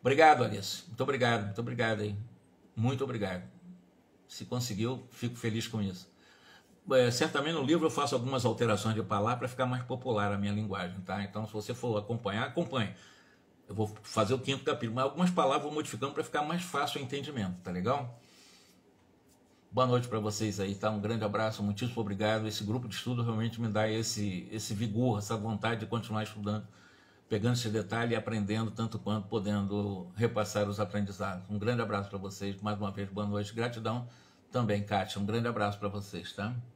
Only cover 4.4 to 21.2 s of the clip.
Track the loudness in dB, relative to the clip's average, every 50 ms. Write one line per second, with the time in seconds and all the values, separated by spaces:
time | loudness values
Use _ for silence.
4.4 | -8 -4 -2 -2 -2 -2 -2 0 0 0 0 -4 -8 -16 -10 -4 -4 -4 -4 -2
5.4 | -4 -2 -2 -2 -4 -2 -2 -2 -2 -2 -4 -6 -14 -18 _ _ -20 -20 -20 -20
6.4 | -20 -20 -20 -20 _ _ -20 -18 _ 4 6 6 6 6 4 2 0 2 2 0
7.4 | 0 0 0 0 4 4 4 4 4 2 2 2 0 2 2 0 0 2 0 2
8.4 | 2 2 2 2 2 2 2 2 2 0 0 0 0 0 0 2 2 2 0 0
9.4 | -4 -6 -2 0 0 0 0 -2 -4 -4 -6 -4 -2 0 2 2 2 2 2 0
10.4 | 0 0 0 0 0 -2 -2 -4 -4 -4 -6 -8 -6 -4 -4 -4 -4 -4 -4 -6
11.4 | -6 -4 -6 -6 -6 -6 -6 -4 -2 0 0 0 0 -2 -4 -2 -2 -2 0 0
12.4 | -2 -2 -2 -2 -2 0 2 0 0 0 -2 -10 -16 -20 -20 -20 -20 -20 -20 _
13.4 | _ _ _ _ -16 -10 -2 0 0 -2 -2 -10 -14 -4 2 2 4 4 2 0
14.4 | 0 -2 -2 0 0 0 0 0 -2 -2 0 0 0 0 2 4 2 4 6 6
15.4 | 4 6 4 4 2 0 -2 -2 -2 -4 -4 -4 -4 -2 -2 -2 -4 -2 0 0
16.4 | 0 2 0 -2 -2 -2 -2 0 0 0 -2 -4 -4 -4 -4 -4 -4 -4 -2 -2
17.4 | -2 -2 -2 -6 -6 -6 -4 -2 0 2 0 0 -2 -6 -10 -14 -20 -20 -20 -20
18.4 | -20 -20 -20 -20 -20 -20 -20 -20 _ -20 _ _ _ _ _ _ _ _ -20 _
19.4 | _ _ _ _ _ _ 2 2 4 6 6 4 4 2 -2 0 0 0 0 0
20.4 | 0 0 0 0 -2 -2 -2 0 0 0 0 0 0 0 0 0